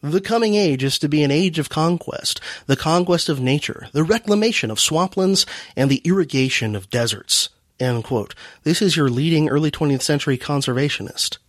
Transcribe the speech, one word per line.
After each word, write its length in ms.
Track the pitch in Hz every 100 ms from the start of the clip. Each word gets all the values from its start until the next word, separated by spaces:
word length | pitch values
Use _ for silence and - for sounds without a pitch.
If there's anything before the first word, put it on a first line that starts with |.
The 180 | 143 175
coming 320 | 190 233 226
age 300 | 208 190 135
is 160 | 135 -
to 100 | 147
be 140 | 151
an 80 | 143
age 260 | 143 190 160
of 120 | 143
conquest, 680 | - 160 175 - - - - - - -
the 80 | 135
conquest 540 | 156 170 180 175 -
of 120 | 143
nature, 460 | 127 147 - - -
the 100 | 143
reclamation 680 | 160 220 214 208 214 214 117
of 80 | 107
swamplands, 680 | - 156 185 - 185 190 - - - -
and 140 | 135
the 120 | 131 165
irrigation 720 | 190 156 135 131 - 110 104
of 160 | 95
deserts," 580 | 123 117 104 - - - _ _ _
end 240 | 127 120
quote. 320 | 107 123 101 - - -
This 180 | 151 170
is 140 | 196 160
your 140 | 139
leading 400 | 120 156 160 151
early 220 | 139 156
twentieth 320 | - 151 135
century 340 | - 147 147 131
conservationist. 1000 | - 143 131 123 143 - 95 - - -